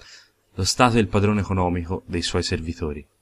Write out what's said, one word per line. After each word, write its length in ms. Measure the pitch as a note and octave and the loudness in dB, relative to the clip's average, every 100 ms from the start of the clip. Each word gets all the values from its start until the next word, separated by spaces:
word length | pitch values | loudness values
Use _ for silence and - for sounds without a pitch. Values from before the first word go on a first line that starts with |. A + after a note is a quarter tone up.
| - - _ _ _ - | -20 -20 _ _ _ -6
Lo 80 | F#2+ | -2
Stato 320 | - B2+ A2+ | 4 4 4
è 20 | |
il 80 | G2 | 2
padrone 320 | G#2 G#2 G#2 | 2 2 2
economico 640 | F2+ F#2+ F2+ F2+ E2 F#2 - | 0 0 0 -2 -4 -8 -6
dei 140 | F2 | -6
suoi 220 | - F#2 | -2 -2
servitori. 640 | - E2+ D#2+ - D#2 D2 - _ | -2 -4 -4 -6 -6 -8 -14 _